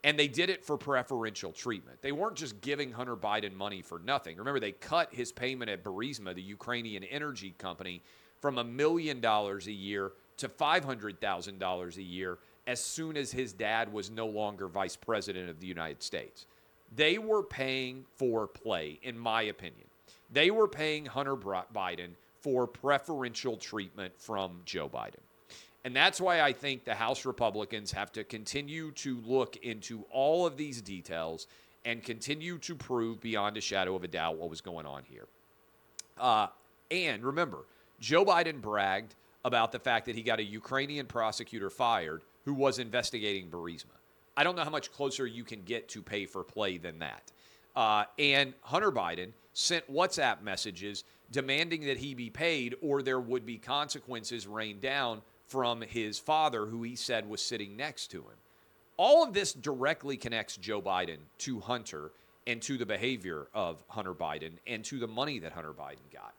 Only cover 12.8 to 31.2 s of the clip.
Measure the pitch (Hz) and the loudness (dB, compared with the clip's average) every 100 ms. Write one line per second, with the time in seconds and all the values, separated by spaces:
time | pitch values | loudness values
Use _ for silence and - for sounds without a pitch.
12.8 | - - 160 151 127 123 123 95 107 113 | -2 -4 -4 -2 -2 -4 -4 -2 2 2
13.8 | 110 104 98 110 110 104 104 98 95 92 | 2 -4 -6 -4 -2 0 -2 -2 -4 -2
14.8 | 95 - - 110 98 92 87 80 92 85 | -2 -4 -2 0 0 -6 -6 -8 -8 -6
15.8 | 80 71 - 82 52 - - - _ _ | -6 -6 -6 -6 -8 -16 -20 -20 _ _
16.8 | - 110 156 202 220 214 196 - 131 131 | -12 2 4 4 2 2 2 -2 -2 0
17.8 | 127 131 131 - 127 113 104 - 110 92 | -4 -8 -16 0 2 2 -2 -6 -2 0
18.8 | 76 78 127 117 117 113 110 98 90 - | -2 -8 -10 -4 2 2 2 -4 -10 -14
19.8 | - _ - - _ 117 185 214 202 147 | -20 _ -20 -20 _ 6 6 8 4 4
20.8 | 156 151 143 143 139 139 95 92 92 110 | 0 0 -2 -2 0 -2 0 -2 -2 -2
21.8 | 90 87 87 87 _ _ 147 127 120 - | -2 -4 -8 -14 _ _ 2 4 2 0
22.8 | 139 139 - 151 123 113 131 104 - 110 | 2 2 2 -2 -2 -2 -2 -4 -4 -4
23.8 | 95 104 92 - - 104 95 87 87 90 | -4 -6 -10 -10 -4 -2 -2 -4 -6 -4
24.8 | 73 64 52 - _ _ _ - - _ | -2 -4 -8 -12 _ _ _ -20 -20 _
25.8 | 127 127 175 190 185 170 147 127 143 127 | -2 6 6 6 4 8 6 4 -2 -4
26.8 | - 107 113 135 135 110 117 104 104 107 | -2 0 2 2 -2 2 2 2 -4 -4
27.8 | 101 98 101 110 107 110 104 139 143 160 | -4 -4 -4 -6 -8 -8 -4 -4 -4 -8
28.8 | 156 139 139 123 110 131 120 - 123 110 | -8 -6 -4 -4 2 2 2 -4 -8 -6
29.8 | - 113 - 131 143 165 175 139 151 120 | -8 -10 -4 2 6 6 4 0 -6 -6
30.8 | 98 92 - 82 | -8 -10 -6 -4